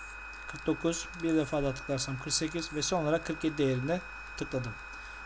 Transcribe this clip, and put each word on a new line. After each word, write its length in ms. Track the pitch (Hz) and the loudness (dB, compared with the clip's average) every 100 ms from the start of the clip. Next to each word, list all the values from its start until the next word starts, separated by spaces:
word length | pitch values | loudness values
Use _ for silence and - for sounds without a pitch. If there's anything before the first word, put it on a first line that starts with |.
| - - - - - | -12 -12 -12 -12 -10
kırk 180 | - - | -6 0
dokuz, 420 | 156 165 170 - 175 | 2 2 0 -4 -2
bir 120 | 165 | 4
defa 280 | 160 139 151 | 4 4 2
da 120 | 139 | 2
tıklarsam 440 | 131 - 135 127 131 | 0 0 0 0 -2
kırk 160 | 151 | 0
sekiz 400 | - 160 170 160 | 2 2 -2 -2
ve 80 | 151 | -2
son 220 | 143 185 | 2 2
olarak 220 | 151 160 165 | 4 2 2
kırk 180 | 160 | 0
yedi 140 | 156 147 | 0 4
değerine 420 | 139 127 135 175 - - - - | 4 4 2 0 -2 -12 -10 -6
tıkladım. 360 | 202 131 120 101 - - - - | -2 0 -2 -6 -10 -12 -12 -12